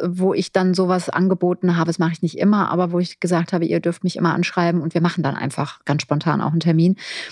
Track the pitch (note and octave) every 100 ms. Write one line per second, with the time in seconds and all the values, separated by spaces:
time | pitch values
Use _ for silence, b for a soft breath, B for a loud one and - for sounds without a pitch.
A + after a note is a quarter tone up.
0 | F3+ F3+ F#3+ - - F#3+ F#3 F3+ F3+ F#3
1 | - - F#3 F3+ F3+ F3+ F#3 E3+ E3 E3
2 | E3+ E3 E3 - G3+ G#3 - F3 F3+ F3
3 | F3+ - F3 E3+ E3+ F3 E3+ E3+ E3+ E3+
4 | F3+ - E3+ - F3+ - E3+ E3+ D#3 E3+
5 | E3+ - C#3 C#3 C#3 - C#3 - - D3
6 | - D3 D#3+ D3 - E3 E3+ D#3+ F3 F#3+
7 | B B B